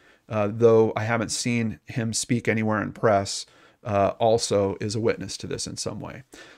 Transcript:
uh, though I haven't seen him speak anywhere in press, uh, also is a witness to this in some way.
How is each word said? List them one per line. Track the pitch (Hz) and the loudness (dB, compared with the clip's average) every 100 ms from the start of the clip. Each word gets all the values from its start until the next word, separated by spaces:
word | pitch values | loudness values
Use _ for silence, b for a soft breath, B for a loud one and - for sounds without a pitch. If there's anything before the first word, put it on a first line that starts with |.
| b b - | b b -8
uh, | 110 104 | -2 -2
though | 113 117 113 110 | 4 6 6 4
I | - | 0
haven't | 110 117 104 | -2 -2 -2
seen | - 127 120 113 - | -4 -2 0 -2 -6
him | - 123 113 | -8 -4 -2
speak | 110 - 120 - | -4 -2 0 0
anywhere | 110 107 107 | 0 0 0
in | 101 | -2
press, | - 117 98 98 - - b b b | 0 2 4 0 -8 -12 b b b
uh, | 120 101 95 - | -2 2 2 2
also | 117 113 - 101 98 - | 2 2 2 0 0 -2
is | 107 | -4
a | 110 | -2
witness | 110 - 101 - | -2 -2 -6 -10
to | - | -8
this | - - | -8 -8
in | 117 | -8
some | - 110 | -8 -8
way. | - - - B B | -12 -14 -18 B B